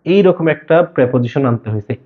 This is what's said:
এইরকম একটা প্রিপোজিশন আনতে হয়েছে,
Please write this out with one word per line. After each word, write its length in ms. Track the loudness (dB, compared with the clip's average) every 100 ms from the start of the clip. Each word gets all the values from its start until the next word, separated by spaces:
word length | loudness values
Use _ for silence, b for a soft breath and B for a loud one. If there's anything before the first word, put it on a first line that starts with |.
এইরকম 440 | 0 2 2 2 -2
একটা 360 | -4 0 0
প্রিপোজিশন 640 | 0 -2 0 0 -2 -2 -2
আনতে 240 | -2 -4
হয়েছে, 260 | -8 -8 -12